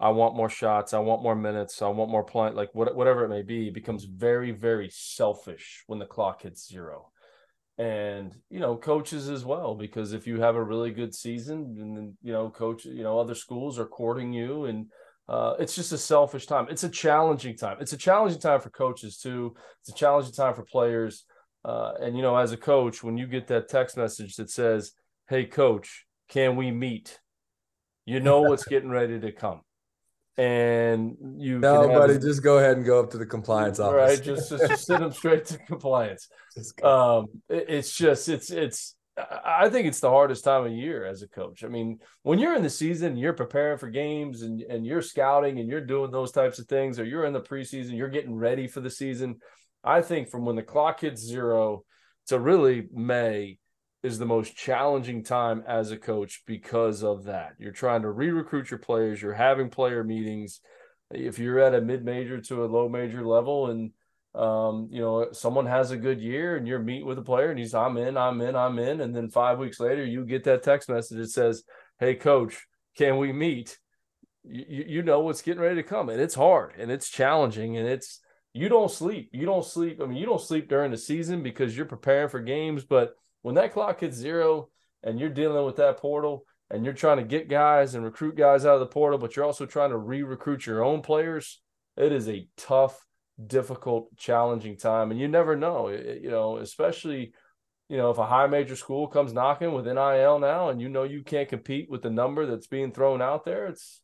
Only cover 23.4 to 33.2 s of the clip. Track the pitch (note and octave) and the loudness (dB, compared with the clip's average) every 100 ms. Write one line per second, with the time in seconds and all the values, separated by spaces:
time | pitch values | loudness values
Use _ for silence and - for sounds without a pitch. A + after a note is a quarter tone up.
23.4 | - A#2 - C3+ B2+ B2+ A2+ - G2+ - | -2 -2 0 0 0 -2 -4 -4 -12 -12
24.4 | G#2 - A#2 A2 G2+ _ _ _ - C3 | -10 -2 0 0 -2 _ _ _ -4 -2
25.4 | A#2+ - C3 G#2 - - _ _ _ C3+ | 0 4 4 4 -4 -20 _ _ _ 0
26.4 | C3 B2+ B2+ A#2+ B2+ A2 - - _ _ | 2 2 -2 -4 -6 -8 -12 -20 _ _
27.4 | _ _ _ _ _ _ - C3 C#3 C#3+ | _ _ _ _ _ _ -6 2 6 8
28.4 | D3 C3+ - C3+ C3 B2 A#2 A#2 A2 - | 8 4 0 -2 0 0 0 -2 -8 -6
29.4 | G#2 D#2+ _ _ _ _ _ _ _ - | -6 -8 _ _ _ _ _ _ _ 0
30.4 | B2 A#2+ A#2+ A#2 A#2 A2+ A2+ - C3+ C#3+ | 2 4 4 4 4 2 0 -6 -14 -8
31.4 | C3+ B2+ C#3 D3 C#3+ D3 C#3+ C3+ C#3+ C#3 | -4 2 6 8 8 8 8 6 2 2
32.4 | C#3+ C#3+ C3+ B2+ B2 B2 A2+ A2+ | 6 8 8 6 6 4 4 -2